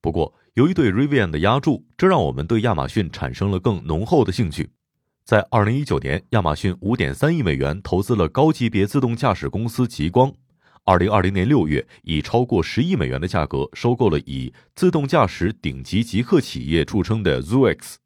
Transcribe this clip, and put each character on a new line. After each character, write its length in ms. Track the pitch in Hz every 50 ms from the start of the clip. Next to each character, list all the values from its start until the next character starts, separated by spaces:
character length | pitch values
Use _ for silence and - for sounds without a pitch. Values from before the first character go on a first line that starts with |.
不 100 | _ 85 80
过， 220 | 85 80 - _ _ _ _ _
由 140 | - 127 165
于 60 | 190
对 180 | 180 151 110 90
Rivian 380 | 104 135 147 143 135 107 87
的 100 | 76 76
压 180 | 82 98 117 139
注， 260 | 131 - 135 - - _ _
这 100 | _ -
让 160 | 185 190 156 101
我 100 | 73 64
们 140 | 65 73
对 140 | 82 117 113
亚 140 | 104 120 104
马 120 | 78 67
逊 240 | 67 - 113 101 78
产 240 | - - - 69 62
生 160 | - 95 101
了 80 | 98 92
更 260 | - 127 107 85 57
浓 220 | 73 80 80 104
厚 180 | 117 175 156 117
的 80 | - 92
兴 180 | - 120 85
趣。 200 | 73 71 73 - _ _ _ _ _ _ _ _ _ _ _
在 160 | - - 107 98 -
二 140 | - 117 104
零 100 | 104 117
一 80 | 139 147
九 140 | - - 69
年， 240 | - 67 71 92 - _
亚 120 | - 113 92
马 120 | 80 76
逊 220 | - - 98 90 -
五 140 | - 98 117
点 200 | 123 87 67 69
三 200 | - - 147 170
亿 80 | 165 135
美 120 | 92 73
元 260 | 67 67 69 76 95 98
投 200 | - - - -
资 120 | - 123
了 140 | 107 87 78
高 240 | - - 139 160 -
级 160 | - 127 113
别 180 | - 104 95
自 140 | 101 - 143
动 160 | 131 120 117
驾 160 | 113 - 131 101
驶 160 | - - 69
公 180 | - 95 113
司 220 | 120 113 - 127 120
极 220 | - - 73 82
光， 200 | 87 123 127 139 - _ _ _ _ _ _ _ _ _ _
二 140 | - 95 90
零 120 | 90 101
二 120 | 104 107 90
零 100 | 92 98
年 160 | 98 90 113
六 180 | 147 135 90
月 200 | 78 76 67 - _ - - _
以 180 | - 80 76
超 240 | 73 - - 117 127
过 180 | 123 - 95 80
十 200 | - - - 123
亿 120 | 175 190
美 120 | 117 82
元 120 | 64 64 67
的 80 | 78
价 200 | 92 - 90 76
格 200 | 69 - 67 69 - -
收 240 | - - 117 123
购 140 | 117 127 104
了 100 | 80 73
以 320 | 65 - 69 65 65 64 - - _ _ _
自 160 | - - 185
动 180 | 175 160 143 135
驾 180 | - 165 123
驶 240 | 92 - - 85 92 110 _ -
顶 200 | 78 65 67 67
级 220 | - - 98 117
极 180 | - - 98 120
客 200 | - - 160 -
企 240 | - - 131 -
业 180 | 67 80 82 73
著 180 | - - 107 87
称 200 | - 110 113 104
的 200 | 87 71 64 67
Zoox 520 | 73 104 131 135 110 78 - - - - - _